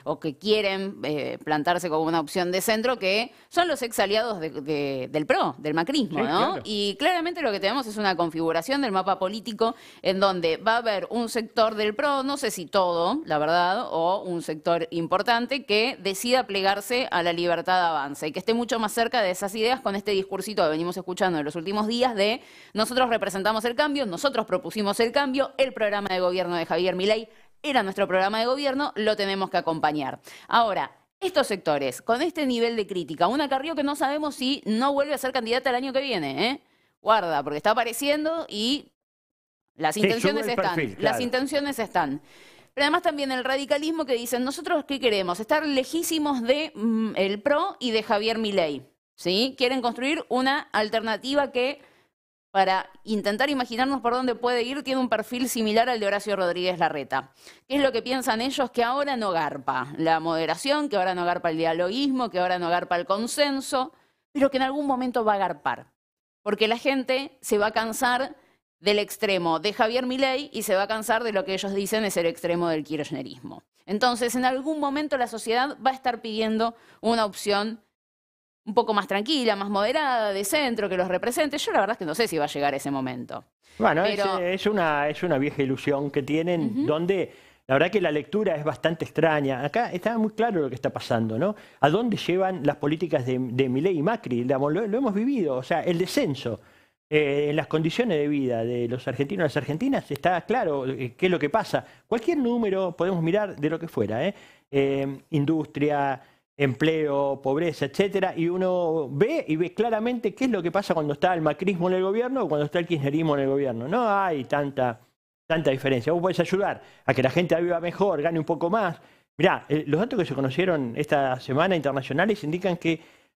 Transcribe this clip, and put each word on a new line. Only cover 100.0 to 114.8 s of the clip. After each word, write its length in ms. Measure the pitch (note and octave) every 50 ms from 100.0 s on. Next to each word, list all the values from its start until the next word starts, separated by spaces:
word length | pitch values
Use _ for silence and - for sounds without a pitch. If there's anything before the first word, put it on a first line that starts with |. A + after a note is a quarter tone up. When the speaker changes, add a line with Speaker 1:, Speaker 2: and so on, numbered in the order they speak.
| - -
Speaker 2:
está 300 | D3 - - F3 F3+ E3+
claro, 440 | - - G#3+ C4 A3 E3+ C#3+ C#3 B2+
eh, 300 | C3 C3+ A2+ C3 A#2+ - -
qué 100 | - F#3
es 40 |
lo 80 | F3+ D3
que 100 | C#3+ C#3+
pasa. 360 | - A3 G3 - - C#3 - - - - _
Cualquier 320 | _ G#3+ A#3+ A#3+ - F4 D4+
número 600 | B3+ A#3 A#3+ A#3+ A3+ G3+ F#3+ F#3+ F#3+ F3+ E3+ -
podemos 260 | E3+ F#3 G3 E3+ D#3+
mirar 320 | E3 F3 G#3 G#3+ G3 D#3
de 140 | C#3+ C#3+ D#3
lo 100 | E3 D#3
que 80 | D#3+ D#3+
fuera, 400 | - C3+ A2 G2+ G#2+ A#2 D3+ F#3+
¿eh? 80 | G3+ - - - - _ _ _
Eh, 520 | - C#3 C#3 C#3 C#3 C#3 C#3 C#3 C#3 C3+ - _
industria, 920 | E3 D3 C#3+ C#3+ D#3+ D#3+ D3 - - C#3+ C#3+ D3 D3 C#3+ C#3 C#3 C3+ B2+ - - _ _ _ _ _ -
empleo, 800 | C#3+ C3+ B2 - D#3 D#3 D#3+ D#3+ D#3 D3 C#3 C#3 C#3 C#3 C#3 C3+
pobreza, 460 | - C3+ C3+ D3+ E3+ E3+ D3+ - D3
etcétera, 480 | C3+ - - G3 G3+ F#3+ G3 F#3 F#3 -
y 120 | - D#3+ E3+
uno 600 | F3 F#3 F#3 F#3 F3+ F3+ F3 E3 D#3+ D#3+ D3 A2
ve 340 | C#3 C#3 G3+ B3 D#4+ D#4+ - -
y 80 | D#3 D#3+
ve 180 | F3+ E3+ -
claramente 580 | - G#3+ A#3+ A3+ G#3+ A3 A#3+ B3 A#3 A#3 G#3 -
qué 120 | - C4
es 40 | C4
lo 140 | A3+ G3 E3+
que 80 | F3
pasa 240 | - F#3+ G3+ - F3+
cuando 180 | D#3+ D3+ D3 C#3
está 180 | - - F3+ F#3
el 60 | E3+
macrismo 460 | D#3 D3+ D3 - F#3+ F#3 G3+ E3 E3+ F#3
en 80 | F#3
el 60 | F#3
gobierno 420 | F#3 F#3+ G3+ A3+ A#3+ B3+ C4+ C4 A3
o 60 | D#3
cuando 160 | D3+ D3 D3
está 140 | D3 - F3+
el 80 | E3+ E3
kirchnerismo 480 | E3+ D3+ C#3 C#3 C#3 D#3+ E3 D#3+ D3
en 80 | C#3 C3+
el 60 | C3+
gobierno. 380 | C3+ C#3+ C#3 C3 A#2 A2+ A#2+ C3+
No 220 | F#3 B3 B3 A3
hay 340 | G3+ G3+ G3 F#3 E3 C#3+ B2
tanta, 540 | - - C#3+ C#3+ C#3 C3+ -